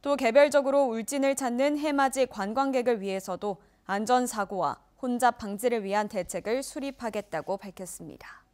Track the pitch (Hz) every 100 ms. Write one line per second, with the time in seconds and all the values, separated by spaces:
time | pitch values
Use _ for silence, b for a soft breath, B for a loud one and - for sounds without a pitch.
0 | 285 285 247 233 285 285 269 277 277 226
1 | 220 277 269 277 262 240 277 294 302 285
2 | 269 269 254 - 196 226 269 262 240 226
3 | 196 190 190 180 208 180 b b - 196
4 | 214 247 247 226 196 196 151 - _ _
5 | 254 240 247 226 220 202 247 226 196 202
6 | 208 214 175 185 185 240 277 302 277 269
7 | 233 208 202 160 147 196 202 180 185 -
8 | 160 - - - _